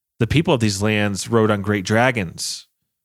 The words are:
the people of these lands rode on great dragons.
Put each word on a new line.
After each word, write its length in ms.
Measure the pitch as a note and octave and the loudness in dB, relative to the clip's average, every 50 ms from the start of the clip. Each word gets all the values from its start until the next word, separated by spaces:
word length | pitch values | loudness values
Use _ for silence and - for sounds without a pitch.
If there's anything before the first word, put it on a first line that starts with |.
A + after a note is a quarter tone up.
| _ _ _ - | _ _ _ -4
the 80 | A#2+ - | -2 0
people 260 | - C#3+ - F#3 D3+ | 2 0 2 2 2
of 60 | A#2 | 2
these 200 | A2+ G#2 G2 F#2+ | 2 0 0 0
lands 480 | G#2 A2 G#2+ G#2 G#2 G2+ G2 F2+ - A2 | 0 0 0 0 0 -2 -2 -6 -4 0
rode 220 | A#2 A2+ A2 G#2+ | 2 2 4 4
on 100 | G#2 G2+ | 2 0
great 240 | F#2+ G#2 G#2 G#2 F2+ | 0 -2 -2 -2 -2
dragons. 800 | - G#2+ A2+ B2 C3 A#2+ A2 F2+ D#2 - - - - - - - _ _ _ _ _ _ _ | 0 2 4 4 2 2 -2 -6 -6 -8 -10 -8 -8 -8 -10 -14 _ _ _ _ _ _ _